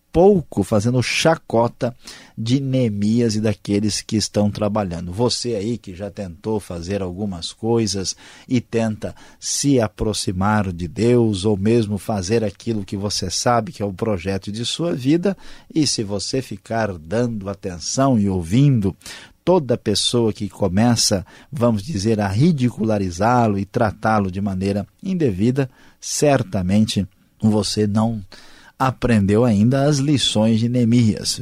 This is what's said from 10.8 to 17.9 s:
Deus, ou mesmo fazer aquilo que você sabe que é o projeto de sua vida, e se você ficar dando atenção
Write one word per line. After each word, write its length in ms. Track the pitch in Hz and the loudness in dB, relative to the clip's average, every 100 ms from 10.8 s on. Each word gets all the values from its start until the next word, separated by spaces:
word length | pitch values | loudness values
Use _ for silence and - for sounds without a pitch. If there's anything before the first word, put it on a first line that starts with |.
| 87 | -8
Deus, 580 | - 113 123 113 98 101 | 0 2 4 4 2 0
ou 100 | 104 | 0
mesmo 400 | 101 120 107 104 | 2 2 2 -4
fazer 460 | - 107 90 113 | -4 -4 0 -2
aquilo 420 | 107 - - 113 98 | -2 -4 -6 -6 -6
que 120 | 101 | -6
você 320 | 101 - 95 | -4 -4 -6
sabe 420 | - 127 120 107 | -4 0 0 0
que 120 | - | -6
é 20 | 101 | -6
o 80 | |
projeto 580 | 92 113 98 92 98 - | -4 -4 -2 -4 -6 -6
de 140 | 104 117 | -8 -6
sua 280 | - 165 | -4 -4
vida, 440 | 165 127 165 190 190 - - - | -2 0 2 0 -4 -10 -20 -6
e 120 | - 151 | -2 0
se 180 | - | -2
você 380 | 104 101 - 131 | -4 -6 -4 -6
ficar 520 | - 104 - 113 107 90 | -6 -12 -6 -2 -2 -4
dando 520 | 78 104 123 113 95 | -6 -2 -2 -4 -6
atenção 680 | 98 101 90 - | -8 -8 -8 -6